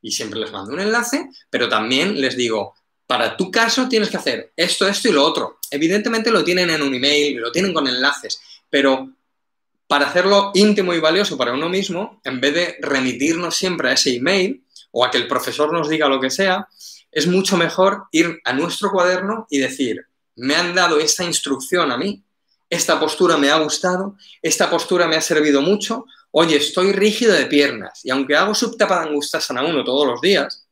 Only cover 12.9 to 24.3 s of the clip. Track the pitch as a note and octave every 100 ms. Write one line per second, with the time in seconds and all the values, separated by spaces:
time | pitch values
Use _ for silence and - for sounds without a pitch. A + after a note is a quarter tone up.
12.9 | C3+ B2+ A2+ C#3+ E3 F3 - F#3+ E3 B2+
13.9 | C3+ D3 A#2+ C#3+ G3 F#3 C#4 _ - -
14.9 | A#2 B2+ B2+ A#2 - - A#2+ D3+ E3+ D3+
15.9 | D#3 D3 C3+ C3 - F#3+ F#3+ G#3+ _ -
16.9 | - _ D#3 D#3+ F#3 F#3+ F#3 E3 - F#3+
17.9 | G3+ - D#3 E3+ E3 - C3 E3+ - G3+
18.9 | F#3 F3+ F#3 F#3+ A3+ - C#3+ C3 - B2+
19.9 | G#2+ - _ _ - B2+ D3+ F3 F3+ F3
20.9 | D3+ D#3 - F3 D#3+ C#3+ C3 - F3+ D#3
21.9 | A#2+ F#3+ G#3 _ _ _ _ _ E3 -
22.9 | D3+ D3+ - F3 D#3+ C#3 D#3 D3+ - F#3
23.9 | F3+ G3 - -